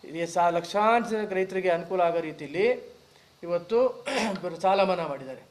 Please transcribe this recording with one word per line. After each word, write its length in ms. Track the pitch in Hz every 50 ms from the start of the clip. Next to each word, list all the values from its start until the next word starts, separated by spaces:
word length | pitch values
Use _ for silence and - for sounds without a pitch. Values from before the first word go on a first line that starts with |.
| -
ಈ 200 | - 147 165 170
ಸಾ-, 260 | 165 170 180 175 175 170
ಲಕ್ಷಾಂತರ 520 | 170 170 - - 202 208 220 233 240 226 -
ಜನ 140 | 220 214 214 196 190 190
ರೈತರಿಗೆ 320 | 190 190 196 190 185 185
ಅನುಕೂಲ 300 | 170 170 - - 190 180
ಆಗೋ 200 | 175 170 165 170
ರೀತಿಯಲ್ಲಿ 460 | 160 156 151 151 151 139 143 170 208 240 247 - - - - - _ _ _ - _ _ _ _
ಇವತ್ತು 360 | - 170 175 170 170 - 220 233 262 247 - - -
<clears throat> 560 | 285 269 247 214 220 196 185 180 180 165 165
ಸಾಲ 180 | 190 190 196 196
ಮನ್ನಾ 220 | 190 185 185 175 165
ಮಾಡಿದ್ದಾರೆ 360 | 151 139 135 135 131 127 117 - _